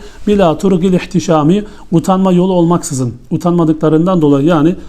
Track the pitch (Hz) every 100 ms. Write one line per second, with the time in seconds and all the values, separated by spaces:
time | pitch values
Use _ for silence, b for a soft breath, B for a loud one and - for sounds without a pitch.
0 | B B - 202 170 151 196 180 190 180
1 | - 170 - 160 147 202 202 B B 165
2 | 190 185 190 175 185 180 170 175 - 131
3 | 120 - - 160 175 175 160 156 156 156
4 | 175 185 147 139 151 160 160 185